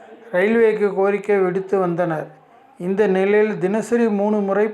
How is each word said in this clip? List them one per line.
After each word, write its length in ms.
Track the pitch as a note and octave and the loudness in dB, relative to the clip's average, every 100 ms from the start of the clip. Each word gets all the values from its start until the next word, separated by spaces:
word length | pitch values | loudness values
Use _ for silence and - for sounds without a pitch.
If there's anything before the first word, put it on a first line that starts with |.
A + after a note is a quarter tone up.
| - - - | -20 -20 -6
ரயில்வேக்கு 600 | F3+ G3+ A#3 A3+ G#3 G3+ | 0 2 4 2 2 -2
கோரிக்கை 440 | F3+ G3 G3+ G3+ G3+ | 0 0 0 0 0
விடுத்து 420 | F#3 F3+ F#3+ G3 | 0 -2 -2 -2
வந்தனர். 580 | F3+ E3+ F3 D#3 - - _ - _ _ F3 | 0 -2 -2 -4 -8 -16 _ -20 _ _ -4
இந்த 200 | G3 G#3 | 0 2
நிலையில், 500 | F#3 G3 G#3 G#3+ F#3+ | 2 2 2 2 0
தினசரி 520 | F3+ A3 G#3+ A#3 A#3 | -2 -2 -2 0 0
மூணு 280 | G3+ G#3 G#3+ | 0 0 0
முறை 260 | G3 G3 G#3+ | 0 0 -2